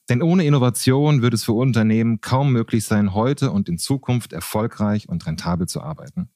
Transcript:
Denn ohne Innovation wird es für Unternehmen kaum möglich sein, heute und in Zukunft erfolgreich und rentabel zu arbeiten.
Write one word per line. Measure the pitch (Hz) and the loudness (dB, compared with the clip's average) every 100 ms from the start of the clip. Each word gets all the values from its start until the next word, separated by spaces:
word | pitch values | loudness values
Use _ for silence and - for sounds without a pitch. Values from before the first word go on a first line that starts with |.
| - | -2
Denn | 120 | 0
ohne | 165 185 | 2 2
Innovation | 147 143 123 - 131 135 151 143 | 4 4 2 2 2 2 4 4
wird | 120 | 2
es | 117 | 0
für | - | 0
Unternehmen | 110 131 113 110 110 113 110 | 0 2 2 4 2 2 -2
kaum | - 131 143 | 0 0 2
möglich | 120 113 113 | 0 0 -2
sein, | - 107 101 | 0 0 2
heute | 101 123 143 135 | 0 0 0 0
und | 98 95 | 0 -2
in | 85 | -4
Zukunft | - 135 - 123 - | -4 -4 -2 -4 -4
erfolgreich | 85 - 107 117 - 104 104 - | -10 -6 -4 -4 -2 -2 -2 -4
und | 85 | -8
rentabel | - 78 87 87 90 | -6 -6 -4 -4 -4
zu | - | -8
arbeiten. | - 76 67 - - | -10 -14 -12 -10 -10